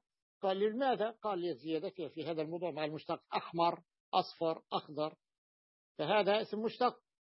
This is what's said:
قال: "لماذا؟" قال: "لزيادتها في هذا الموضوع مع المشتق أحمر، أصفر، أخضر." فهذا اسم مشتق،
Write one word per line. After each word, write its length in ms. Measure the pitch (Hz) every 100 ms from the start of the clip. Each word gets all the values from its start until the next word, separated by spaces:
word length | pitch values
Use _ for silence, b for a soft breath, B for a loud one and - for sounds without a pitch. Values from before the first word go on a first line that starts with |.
| _ _ _ _
قال: 160 | 196 190
"لماذا؟" 520 | 214 226 269 220 214
قال: 300 | 226 214 185
"لزيادتها 680 | 175 131 151 160 185 - 147
في 160 | 160
هذا 180 | 147 160
الموضوع 280 | 156 170 175
مع 140 | 147
المشتق 380 | 151 151 - 165 -
أحمر، 480 | - - 170 170 165 - _ _
أصفر، 480 | 185 180 - 165 160 -
أخضر." 420 | 196 - 147 151 - _ _ _ _ _ _ _ -
فهذا 440 | 151 208 190 208
اسم 200 | - 208
مشتق، 400 | 220 - 247 - _ _ _